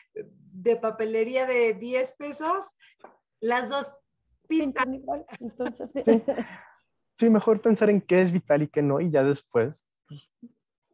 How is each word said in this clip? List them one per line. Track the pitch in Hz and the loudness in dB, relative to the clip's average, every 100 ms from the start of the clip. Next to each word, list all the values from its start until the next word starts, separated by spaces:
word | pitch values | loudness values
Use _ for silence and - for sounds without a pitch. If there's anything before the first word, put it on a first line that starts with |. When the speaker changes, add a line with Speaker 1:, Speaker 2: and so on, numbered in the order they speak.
| _ | _
Speaker 1:
de | - - _ - 185 202 233 | -16 -16 _ -20 -4 -2 0
papelería | 220 220 220 220 226 254 254 | -2 -4 -4 -2 -2 -2 -2
de | 247 226 | 0 0
diez | 190 240 254 262 | -2 -4 -4 -4
pesos, | - 294 277 311 381 - _ _ _ - _ _ - | -8 -12 -8 -4 -4 -6 _ _ _ -20 _ _ -8
las | 220 247 226 | -4 -2 -2
dos | 277 - - _ _ _ _ - | -6 -6 -16 _ _ _ _ -4
pintan. | 320 285 254 | -2 -2 -4
Speaker 2:
Pintan | 262 | -6
igual, | 269 - 285 - - | -6 -8 -10 -10 -14
entonces | 240 - 247 - 220 | -14 -8 -8 -8 -10
sí. | 277 - | -2 2
Speaker 3:
Sí. | 226 269 277 - 185 - _ _ _ _ - | 2 2 -6 -6 -14 -20 _ _ _ _ 2
Sí, | 233 | 4
mejor | 214 226 214 | 6 4 2
pensar | 226 208 208 | 2 4 4
en | 202 | 2
qué | - 185 | 2 2
es | 185 | 4
vital | 175 - 147 | 0 0 0
y | 147 | 0
qué | 151 | 0
no, | 143 139 | 0 0
y | 175 | 2
ya | 147 | 2
después, | 139 143 _ 120 120 - _ _ _ | 2 0 _ 0 0 -4 _ _ _
pues, | 147 _ _ 240 _ _ _ _ | -20 _ _ -20 _ _ _ _